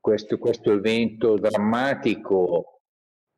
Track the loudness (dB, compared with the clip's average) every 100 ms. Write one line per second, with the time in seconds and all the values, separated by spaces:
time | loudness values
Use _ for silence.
0 | 0 0 -2 -4 -2 -2 0 2 2 0
1 | -2 0 0 2 0 0 0 0 -2 0
2 | -2 -2 0 0 2 0 -4 _ _ _
3 | _ _ _